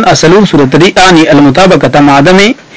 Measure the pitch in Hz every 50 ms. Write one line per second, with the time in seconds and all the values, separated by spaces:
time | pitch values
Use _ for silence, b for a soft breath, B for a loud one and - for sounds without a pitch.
0 | 220 247 233 - - 160 175 208 208 - - 147 139 127 143 147 170 202 - 190
1 | 185 185 180 160 160 151 156 143 143 139 127 175 190 185 185 147 143 123 127 147
2 | 147 143 139 139 143 180 185 190 202 226 285 - - B B